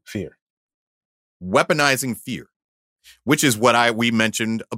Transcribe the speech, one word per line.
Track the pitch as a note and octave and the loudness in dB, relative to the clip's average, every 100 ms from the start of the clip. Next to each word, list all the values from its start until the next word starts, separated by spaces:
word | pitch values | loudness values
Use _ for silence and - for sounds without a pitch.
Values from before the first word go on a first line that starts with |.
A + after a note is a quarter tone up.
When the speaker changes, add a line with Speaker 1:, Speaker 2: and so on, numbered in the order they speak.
| - | -12
Speaker 1:
fear. | G#2+ D#2+ _ _ _ _ _ _ _ _ _ _ _ | -10 -10 _ _ _ _ _ _ _ _ _ _ _
Speaker 2:
Weaponizing | F2+ A#2 - D#3 C#3+ C3 C3+ G#2+ | -2 0 0 0 2 0 -2 -8
fear, | - G#2+ - _ _ _ _ _ - - | -8 -10 -10 _ _ _ _ _ -20 -10
which | - D3+ | -2 2
is | D3 G#2+ | 2 4
what | A#2+ | 4
I, | A#2+ A#2 | 4 2
we | A2+ A#2 | 2 0
mentioned | A2+ A2 - A2+ A2+ - | 2 0 -2 -4 -4 -6